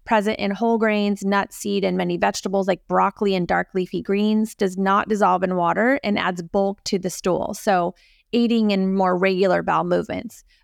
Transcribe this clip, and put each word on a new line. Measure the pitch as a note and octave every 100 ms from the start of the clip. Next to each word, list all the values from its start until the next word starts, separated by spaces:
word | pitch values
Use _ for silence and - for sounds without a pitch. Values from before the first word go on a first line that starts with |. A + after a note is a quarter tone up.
present | - A3 G3+ A3
in | G3+
whole | G3 A#3 A3+
grains, | A3 G#3 G3+ G3+
nuts, | G3 G3+ F#3+ -
seed, | G#3 G3+
and | F#3+ F3+
many | F3+ F3
vegetables | G3+ G3+ G3+ G3 F#3+
like | F3+ _
broccoli | F3+ F#3+ - G3+
and | F#3+ E3+
dark | F3+ F3+
leafy | F#3+ F3+ F3+
greens | F3 G3 G#3 G#3+ A3
does | - G3 F#3
not | F#3+ G3 -
dissolve | G#3 G3 F3+
in | F#3 F#3
water | E3+ F3 A#3 C#4
and | - G#3
adds | F3+ F3+
bulk | E3+ G3+ G3 G3+
to | - G3
the | F3+
stool. | - F#3+ E3+ -
So | G#3 - F#3+ F3 - _ _ _
aiding | A#3+ A#3 A#3 G#3+
in | G3 F#3+
more | F#3+ F#3 F3+
regular | F#3+ F#3 F#3 F3
bowel | F3 D#3+
movements. | F3 F3 - - A3 - _ _